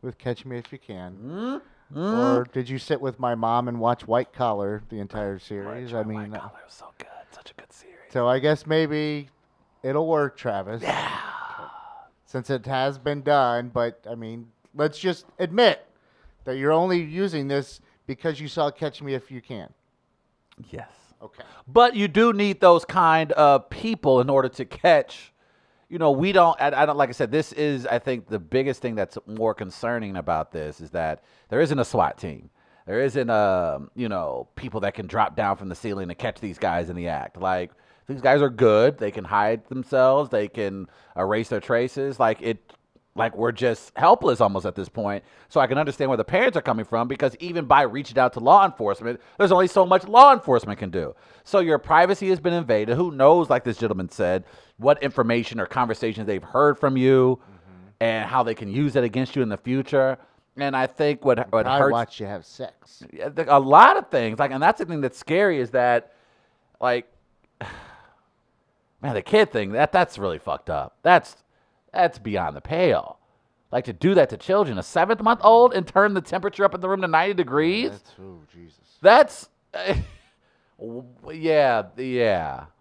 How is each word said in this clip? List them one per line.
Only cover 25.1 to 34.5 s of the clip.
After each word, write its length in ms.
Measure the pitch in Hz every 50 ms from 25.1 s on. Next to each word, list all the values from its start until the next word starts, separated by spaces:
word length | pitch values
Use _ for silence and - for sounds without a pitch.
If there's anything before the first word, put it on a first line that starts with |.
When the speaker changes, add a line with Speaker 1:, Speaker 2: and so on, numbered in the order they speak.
| - - - _ _ _ _ _ _ _ _ _ _ _ _ _
Speaker 2:
You 80 | 160 170
know, 120 | 165 151
we 220 | 143 131 165 196 196
don't, 260 | 190 175 170 156 -
I, 60 | 131 143 143 131 147
I 20 |
don't, 120 | 151 147 143
like 100 | 143 120
I 40 | 120
said, 180 | - 143 110
this 220 | 120 156 151 - -
is, 340 | - 151 147 143 131 120 -
I 100 | 117 120
think, 280 | - 139 127 120 - _
the 120 | 107 104
biggest 420 | 85 78 - 131 135 139 131 -
thing 120 | - 123 113
that's 220 | 107 98 90 - 113 _
more 280 | - 107 107 113 110 107
concerning 640 | - 107 92 - - - 117 120 117 110 101 95 90
about 340 | 80 90 85 78 76 _
this 300 | - 85 76 76 76 -
is 80 | 82 78
that 320 | - 87 82 78 78 - _ _ _ _ _ _
there 140 | 104 123
isn't 180 | 165 147 147 139
a 60 | 120
swat 320 | - - 113 87 73 - -
team. 320 | - 87 73 - - - _ _ _ _ _ _ _
There 160 | - 95 113
isn't 280 | 135 139 117 143 127 117
a, 520 | 117 107 104 98 95 92 87 82 71 69 71 - _
you 140 | - 123 113
know, 380 | 101 92 82 73 65 64 62 _